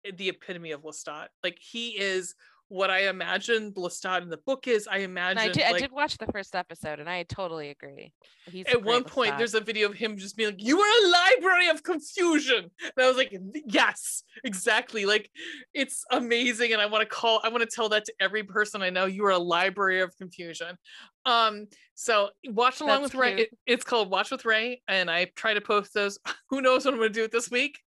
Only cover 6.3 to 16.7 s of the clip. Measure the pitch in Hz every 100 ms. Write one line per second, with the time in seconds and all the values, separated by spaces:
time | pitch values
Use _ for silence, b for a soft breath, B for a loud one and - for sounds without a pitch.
6.3 | 208 190 185 180 165 160 151 156 180 175
7.3 | - 185 160 147 143 143 139 - _ b
8.3 | b b 180 185 247 202 240 247 269 226
9.3 | 196 233 214 208 214 208 202 220 208 196
10.3 | 220 214 185 214 330 415 466 381 349 370
11.3 | 415 359 359 349 311 - - - - 349
12.3 | 302 262 226 175 _ 330 - 254 254 262
13.3 | 190 190 294 294 247 220 - - - _
14.3 | B 254 190 233 220 - 226 202 208 -
15.3 | 302 330 302 247 302 269 - - 254 240
16.3 | 233 247 220 233